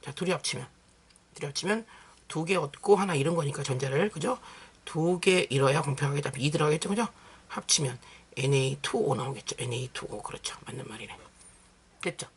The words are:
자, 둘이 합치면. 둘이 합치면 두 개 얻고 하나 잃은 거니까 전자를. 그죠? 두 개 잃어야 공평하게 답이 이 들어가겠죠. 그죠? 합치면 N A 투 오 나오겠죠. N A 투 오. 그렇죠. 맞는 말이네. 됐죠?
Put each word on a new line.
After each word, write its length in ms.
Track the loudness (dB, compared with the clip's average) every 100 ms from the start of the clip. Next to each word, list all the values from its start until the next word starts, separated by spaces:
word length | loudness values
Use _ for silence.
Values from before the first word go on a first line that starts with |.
자, 80 | -12
둘이 200 | -6 -2
합치면. 360 | 0 -2 -6 -10 -16 _ _ _ -20 _
둘이 140 | -10 -8
합치면 380 | -4 0 -2 -2 -18 -20 -20 -8
두 180 | -4 0
개 100 | 0
얻고 400 | 0 -4 6 6
하나 200 | 6 2
잃은 180 | 2 2
거니까 280 | 0 -2
전자를. 460 | -2 0 2 2 2
그죠? 260 | 0 -2 -4 -8 -20 -20 -18
두 360 | -6 0 2 4
개 280 | 4 4 4
잃어야 320 | 4 4 4
공평하게 400 | 0 0 0 0
답이 200 | -2 0
이 100 | 0
들어가겠죠. 380 | 2 2 2 0
그죠? 180 | 0 -2 -4 -20 -20 -10
합치면 500 | -10 0 2 2 -4 -14 -20 -16 -2
N 160 | 4
A 240 | 4 4 -2
투 160 | -2 0
오 180 | 2 0
나오겠죠. 400 | -2 -6 -8 -8
N 160 | -4
A 160 | -4 -6
투 120 | -10 -10
오. 160 | -10
그렇죠. 360 | -10 -8 -10 -10 -12
맞는 220 | -12 -10
말이네. 300 | -12 -14 -16 -20 -20 -20 -20 -20 -20 _ -8
됐죠? 260 | -8 -6 -12